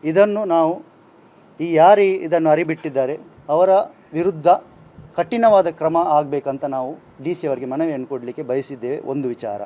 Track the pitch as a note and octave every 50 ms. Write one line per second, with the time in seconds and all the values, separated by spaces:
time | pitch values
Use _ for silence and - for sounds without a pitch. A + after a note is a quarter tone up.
0 | - D#3 D#3+ F#3 G3+ G#3 G3+ G#3 G#3+ F#3+ E3+ E3 D#3+ D#3+ F3 - - - _ _
1 | _ _ _ _ _ _ _ _ _ _ _ _ D#3 E3+ E3 D#3 D#3+ F3+ G#3 G3+
2 | G3+ F#3+ F#3+ F#3+ - D#3+ E3 E3+ D#3+ D#3+ D3+ D#3 F3 D#3 D#3+ D#3 - D#3 C3+ C3+
3 | C3 B2+ D3 D#3 - - - - - - D3 D#3+ F3+ F#3+ F#3+ G3 G#3+ - - _
4 | _ _ - D#3 E3+ F#3 F3 D#3 D3 E3+ F3+ - - - - _ - - _ -
5 | - - - - F3 E3+ - A#3 A#3 A3+ G#3+ G3 F#3 E3+ E3 - D#3 D#3+ E3 E3
6 | E3+ F3 D3+ D3 D3+ C#3 C#3 C#3+ C3+ C#3 C3+ C3+ - C#3 C3+ C3 B2+ C3 D#3+ -
7 | _ _ - - C3+ D#3 F3 E3 - D#3 C#3 B2 B2+ B2+ C3 C#3+ D#3+ E3 D3+ C3
8 | B2+ B2+ C#3 B2+ A#2+ A#2+ A#2 - D3+ B2 B2+ C3+ C#3 - C#3+ B2 A2 B2 C#3 D#3
9 | - - C3+ C#3+ C3+ B2+ A#2+ A#2 - A2 G2+ G#2 G2+